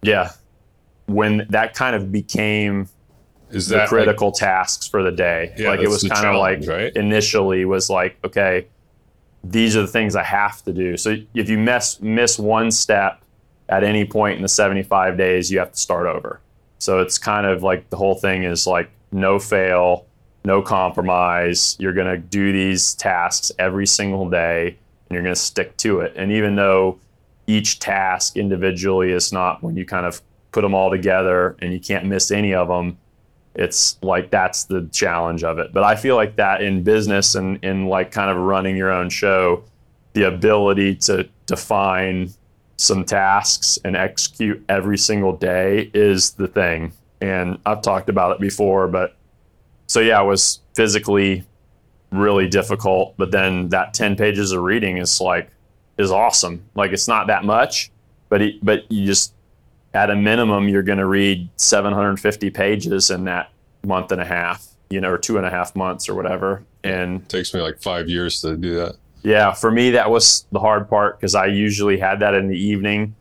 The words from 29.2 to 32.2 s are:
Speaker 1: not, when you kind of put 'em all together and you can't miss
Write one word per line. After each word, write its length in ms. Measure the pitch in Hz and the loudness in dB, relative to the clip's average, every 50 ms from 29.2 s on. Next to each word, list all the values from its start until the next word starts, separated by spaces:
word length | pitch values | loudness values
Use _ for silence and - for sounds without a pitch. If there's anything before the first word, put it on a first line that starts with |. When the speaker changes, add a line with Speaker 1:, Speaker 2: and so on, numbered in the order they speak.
| 85 - - | -2 -2 -2
Speaker 1:
not, 300 | 92 90 90 - - - | 0 0 -2 -2 -4 -6
when 140 | 85 82 | -6 -6
you 80 | 90 92 | -6 -8
kind 220 | - - 92 90 | -6 -6 -4 -4
of 160 | 87 87 - _ _ _ _ _ _ - | -4 -6 -8 _ _ _ _ _ _ -2
put 120 | - 104 | 0 0
'em 100 | 101 98 | 2 2
all 160 | 95 95 95 | 2 2 2
together 680 | 95 92 87 98 92 92 95 92 90 90 90 90 - - | 0 0 0 2 2 2 2 2 2 2 2 0 -2 -6
and 120 | - 87 90 | -8 -6 -6
you 80 | 90 | -6
can't 240 | 87 - 101 90 85 | -4 -4 -4 -2 -2
miss 240 | 98 98 95 | -2 -2 -2